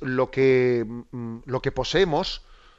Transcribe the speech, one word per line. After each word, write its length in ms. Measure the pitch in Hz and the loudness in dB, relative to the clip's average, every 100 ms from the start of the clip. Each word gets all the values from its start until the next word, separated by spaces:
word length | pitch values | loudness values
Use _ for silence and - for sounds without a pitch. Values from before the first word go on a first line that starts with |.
lo 280 | 131 127 131 | -4 0 0
que, 560 | - 135 127 123 120 110 | 2 4 6 4 2 -2
mm, 520 | 120 - 127 117 113 135 | -8 -12 -10 -10 -10 -6
lo 160 | 127 | -6
que 100 | 139 | -4
poseemos 760 | - 123 160 190 151 190 - - - - | -4 -2 2 2 2 -2 -8 -14 -20 -20